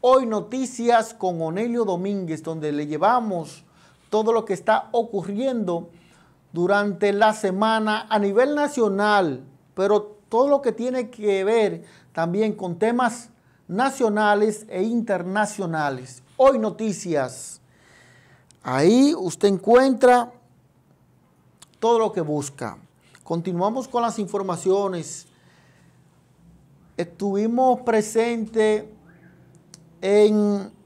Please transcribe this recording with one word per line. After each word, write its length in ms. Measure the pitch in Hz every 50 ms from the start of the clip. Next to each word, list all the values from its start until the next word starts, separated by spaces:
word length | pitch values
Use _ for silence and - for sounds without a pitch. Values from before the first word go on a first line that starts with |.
| -
Hoy 200 | 240 254 262 262
Noticias 880 | 226 220 208 180 214 247 262 262 233 - - 233 233 240 226 220 226 -
con 260 | - 190 185 175 165
Onelio 460 | 160 160 165 190 226 240 233 240 233
Domínguez, 560 | 196 180 175 185 196 208 196 185 165 160 151
donde 300 | 160 165 160 160 151 151
le 140 | 147 147 151
llevamos 760 | 147 156 151 170 208 247 254 226 214 190 170 156 - - - - _ _ _ _ _ _ _ _ _
todo 240 | - 214 220 226 226
lo 100 | 226 220
que 80 | -
está 380 | 190 175 - - 214 - - -
ocurriendo 960 | - 233 226 220 - 202 160 180 202 208 254 269 254 233 208 175 175 170 170 - _ - _ _ _ _ _ _ _ _ _ _
durante 580 | - 160 175 180 202 202 208 208 196 165 208 202 202
la 180 | 202 220 214
semana 720 | 214 220 - 196 185 190 214 220 220 220 220 214 214 220 220 -
a 80 | 220 208
nivel 360 | 202 202 196 220 254 285 294
nacional, 920 | 294 294 285 294 - 226 208 190 196 208 208 208 202 185 160 135 123 135 - _ _ _ _ _
pero 440 | - 190 196 208 208 208 - - - _ _
todo 200 | - 226 262 285
lo 120 | 285 269
que 120 | 277 240
tiene 360 | 208 - 226 254 254 254 240 240
que 340 | 247 - 208 208 196 196
ver 420 | 190 202 226 233 214 196 170 165 - - - - _ _
también 400 | _ - 165 170 175 202 220 220
con 260 | 208 214 190 180 170 170
temas 520 | 214 226 240 240 254 233 233 - - - _ _ _ _ _ _ _
nacionales 1000 | - 170 202 254 269 262 - 254 220 202 214 214 208 208 202 214 220 214 214 - -
e 140 | - 185
internacionales. 1400 | 190 226 233 233 226 233 202 180 175 180 190 208 214 208 208 - - 170 165 156 151 143 135 127 127 - - - _ _ _
Hoy 220 | - 254 269 262 233
Noticias. 1040 | 220 214 170 - 220 220 190 - - 180 165 147 131 123 - - - - - - _ _ _ _ _ _ - - - _ - _ _ _ - _ _ _ _ _
Ahí 520 | _ 127 127 135 147 175 220 247 269 285 339
usted 320 | 311 190 175 165 - - 202
encuentra 840 | 196 180 - 214 233 247 262 269 262 - - 247 247 247 233 233 - - _ _ _ _ _ _ _ _ _ _ _ _ _ _ _ _ _ _ _ _ _ _ _ _ - _ _ _
todo 200 | - 220 233 233
lo 140 | 220 220
que 80 | 220 190
busca. 560 | 165 151 151 147 143 143 - - 123 107 - - - _ _ _ _ _ _ -
Continuamos 680 | _ - 165 170 165 190 180 170 180 208 226 269 240 -
con 140 | - 240
las 160 | 233 233 214 220
informaciones. 1120 | 208 170 - 202 196 190 175 165 - 190 190 196 202 196 185 170 151 - - - - _ _ _ _ _ _ _ _ _ _ _ _ _ _ _ _ _ _ _ _ _ _ _ _ - - _ _ _ _ _ _ _ _ -
Estuvimos 840 | 170 170 - - 202 202 196 202 214 226 233 247 262 262 254 254
presentes 1040 | 254 - 226 220 214 220 - 226 226 240 233 233 214 220 - 226 214 214 208 208 - - - - _ - - - - - - - - _ _ - _ _ - - - - - _
en 680 | - 190 208 208 214 214 214 214 208 208 208 202 190 202 - _ _